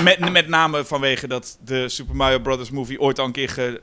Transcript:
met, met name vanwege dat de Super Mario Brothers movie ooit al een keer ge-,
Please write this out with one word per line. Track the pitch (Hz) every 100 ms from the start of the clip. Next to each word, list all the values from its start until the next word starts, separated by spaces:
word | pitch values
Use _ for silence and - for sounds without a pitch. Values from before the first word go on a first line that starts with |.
met, | 180 190 175
met | 180 156
name | 165 160 147
vanwege | 139 143 135 127 131
dat | 127 - -
de | 117 131 127
Super | - 123 135
Mario | 135 131
Brothers | 123 131 120
movie | 139 120 135
ooit | 139 131
al | 131
een |
keer | 127 131
ge-, | - 123 117